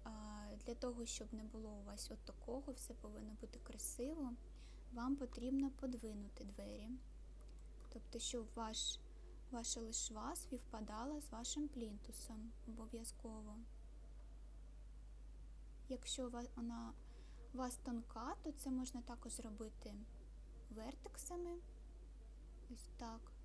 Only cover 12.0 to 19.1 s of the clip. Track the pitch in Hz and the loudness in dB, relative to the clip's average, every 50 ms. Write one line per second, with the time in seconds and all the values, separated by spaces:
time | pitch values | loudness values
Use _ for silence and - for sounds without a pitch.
12 | - - 220 - - - 226 214 220 226 226 - - 233 220 226 226 226 240 226 | -4 -4 -2 -2 -2 -2 -2 -2 -2 -4 -4 -4 -4 -4 -2 -2 -2 -2 -2 0
13 | 233 226 - - - 233 220 220 214 208 214 226 233 - - - - - - - | 0 -2 -4 -2 -4 -4 -2 -2 -4 -4 -4 -4 -4 -6 -6 -8 -8 -8 -8 -8
14 | - - - - - - - - - - - - - - - - - - - - | -8 -8 -8 -8 -8 -8 -8 -8 -8 -8 -8 -6 -8 -6 -8 -8 -8 -8 -8 -8
15 | - - - - - - - - - - - - - - - - - - 262 240 | -8 -8 -8 -6 -6 -6 -6 -6 -6 -6 -8 -8 -8 -8 -8 -8 -2 -2 -2 -2
16 | - - - - 254 240 240 240 240 254 - 247 233 233 233 233 233 233 254 - | 2 2 4 4 4 4 2 0 0 0 0 2 2 2 2 2 0 -2 -4 -4
17 | - - - - - - - - - - - 254 262 247 247 - - 262 240 226 | -8 -8 -8 -8 -8 -8 -8 -6 -6 -4 2 4 4 4 4 4 4 4 2 2
18 | 240 - - 226 233 277 381 - - 330 285 - - 277 262 254 254 254 - 240 | 2 0 -2 0 2 2 0 2 2 0 2 4 6 6 6 6 6 4 2 -2
19 | 233 - | -2 -2